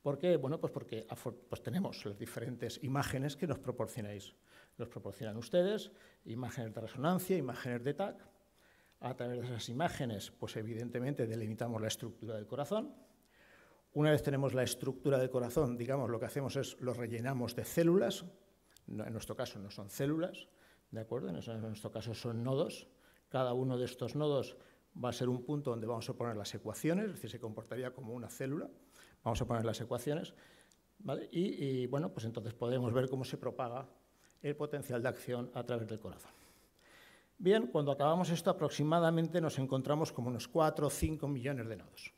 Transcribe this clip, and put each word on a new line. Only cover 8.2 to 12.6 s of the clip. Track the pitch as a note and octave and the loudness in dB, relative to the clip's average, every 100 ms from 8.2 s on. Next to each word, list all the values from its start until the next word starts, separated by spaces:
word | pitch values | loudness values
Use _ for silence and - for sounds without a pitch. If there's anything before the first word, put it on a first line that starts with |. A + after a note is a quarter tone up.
| - _ _ _ - _ _ _ | -16 _ _ _ -20 _ _ _
A | B2 | -8
través | B2+ B2 B2 | -4 -4 -2
de | B2 | -4
esas | A#2 A2 | -4 -4
imágenes, | A#2+ F3 - B2+ G#2 - | 0 0 0 -2 -2 -6
pues | - A2 A#2+ | -8 -6 -4
evidentemente | A2 A2+ A#2+ A#2+ B2+ C#3+ A2+ | -4 -4 -4 -2 -2 0 0
delimitamos | A2+ A2 A2 A#2+ A2+ | 0 -2 -2 -2 0
la | G#2+ | 0
estructura | - A#2 - G#2+ A2 | -2 -6 -8 -8 -6
del | G#2 | -6
corazón. | B2 | -4